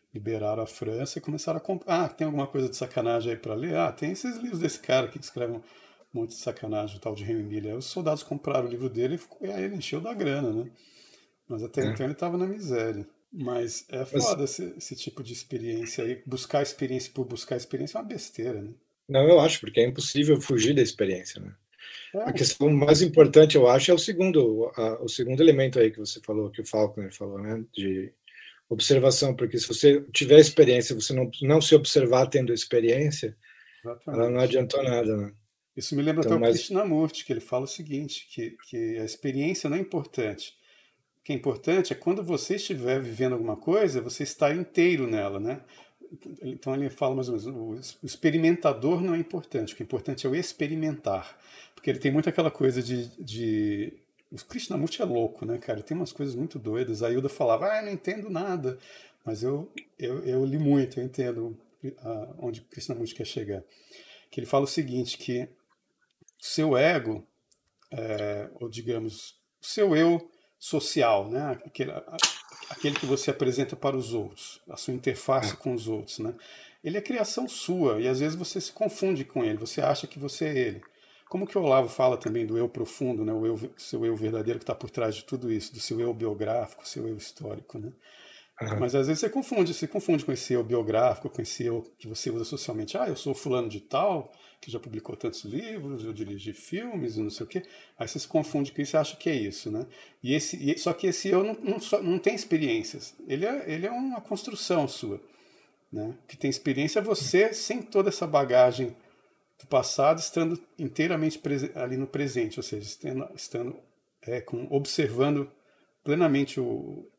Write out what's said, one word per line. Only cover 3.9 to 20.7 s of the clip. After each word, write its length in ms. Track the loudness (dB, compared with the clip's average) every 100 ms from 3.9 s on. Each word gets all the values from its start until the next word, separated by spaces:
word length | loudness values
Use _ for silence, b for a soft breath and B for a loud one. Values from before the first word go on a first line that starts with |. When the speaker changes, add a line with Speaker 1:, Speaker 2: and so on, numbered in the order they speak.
Speaker 1:
tem 200 | -2 -6
esses 240 | -6 -8 -8
livros 220 | -8 -4
desse 200 | -4 -4
cara 280 | 0 0 0
que 100 | -8
escreve 340 | -12 -6 -6
um 80 | -6 -12 b b b b
monte 180 | -6 -6
de 60 | -8
sacanagem, 600 | -10 -8 -6 -4 -4 -8
o 40 |
tal 140 | -8
de 80 | -6
Henry 180 | -4 -4
Miller." 300 | -4 -6 -6
Aí 60 | -8
os 80 | -8
soldados 360 | -4 -2 -2
compraram 440 | -4 -6 -2 -2 -2
o 40 |
livro 180 | -4 -4
dele 240 | -2 -2
e 40 | -2
ficou... 280 | -10 -12 -8
e 40 |
aí 120 | -6
ele 120 | -6 -6
encheu 240 | -6 -6
da 120 | -6
grana, 380 | -4 -2 -2 -2
né? 180 | -4 -6 -12 b b b b b b -10
Mas 140 | -8
até 200 | -6 -2
Speaker 2:
É. 40 | -2
Speaker 1:
então 200 | -2 -4
ele 80 |
tava 240 | -4 -4 -2
na 80 | -4
miséria. 600 | -4 -4 -2 -2 -4 -10 _ _
Mas 540 | -8 -4 -4 -4 -8 -8
é 140 | -8 -2
Speaker 2:
Mas 120 | 0
Speaker 1:
foda 200 | 2 0
esse, 300 | -2 -6 -10 -12
esse 200 | -14 -12
tipo 260 | -12 -12
de 100 | -12
experiência 720 | -12 -10 -8 -6 -6 -6 -6
aí. 180 | -6 -6 -8
Buscar 360 | -8 -2 -2
experiência 500 | 0 -4 -4 -4 -6
por 100 | -8 -6
buscar 300 | -8 -6 -6
experiência 420 | -6 -6 -6 -8
é 20 |
uma 80 | -8
besteira, 520 | -10 -10 -8 -6 -6
né? 100 | -10 -16 _ _ 0
Speaker 2:
Não, 200 | 6 10
eu 120 | 10
acho, 200 | 8 2
porque 200 | 0 4
é 60 | 4
impossível 540 | 2 -2 2 4 4
fugir 340 | 4 2 4